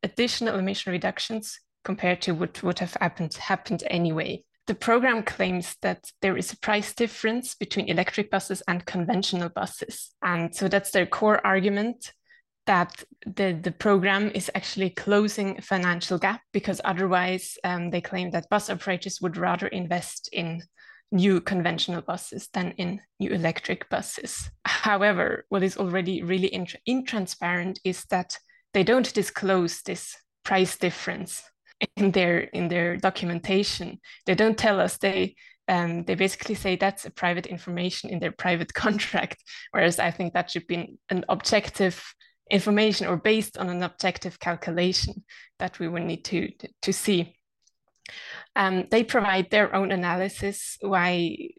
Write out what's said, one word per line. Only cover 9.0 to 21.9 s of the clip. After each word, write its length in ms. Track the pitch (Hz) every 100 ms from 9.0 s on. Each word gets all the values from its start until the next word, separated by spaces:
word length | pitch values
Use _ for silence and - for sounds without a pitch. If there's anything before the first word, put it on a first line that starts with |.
| 170 185 202 180 175
buses. 640 | - - - - - - -
And 340 | 180 175 165 -
so 120 | 190
that's 240 | 196 196
their 160 | 202 175
core 360 | - 214 208
argument, 680 | 202 190 196 202 220 240 - - _ - _ _ -
that 360 | 185 175 - - - -
the, 340 | 190 196 165
the 120 | 175
program 580 | - 214 202 190 196 208 208
is 160 | -
actually 380 | 196 - - 190
closing 680 | - - 202 214 208 196 190
a 40 |
financial 560 | - 190 180 175 - 180
gap, 220 | 196 226 _
because 280 | 202 196 185 -
otherwise, 720 | 180 190 180 180 185 - -
um, 260 | 180 180 175
they 120 | 175
claim 280 | - 185 180
that 200 | 175 -
bus 200 | 208 -
operators 500 | 190 - 175 190 -
would 160 | 185 170
rather 300 | 180 175 190
invest 640 | - 170 175 - - -
in 300 | - 165 170 - _ - - -
new 300 | 185 196 185
conventional 640 | - 190 175 170 -